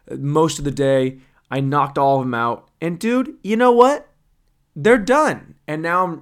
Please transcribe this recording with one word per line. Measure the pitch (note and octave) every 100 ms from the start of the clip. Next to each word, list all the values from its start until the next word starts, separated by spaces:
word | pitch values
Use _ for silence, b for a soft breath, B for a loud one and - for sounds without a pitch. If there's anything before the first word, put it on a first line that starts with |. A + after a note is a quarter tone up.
| -
uh, | C3+
most | C#3+ D#3 D#3+ D#3
of | C#3+
the |
day. | C#3 C3+ C3+ C3 C3 B B _
I | C3
knocked | C3+ C#3+ C#3 C#3
all | C#3 C3+
of | B2+
them | A#2+
out. | A#2 A2+ - _
And | E3 E3+
dude, | A3 B3 C4 -
you | F#3+ A3
know | B3
what? | A#3+ B3+ D4 - _ _ _ _ _ _ -
They're | E3+ B3
done. | G3 C#4 D4 B2 - - -
And | D#3
now | E3 F3+
I'm, | F3+ D#3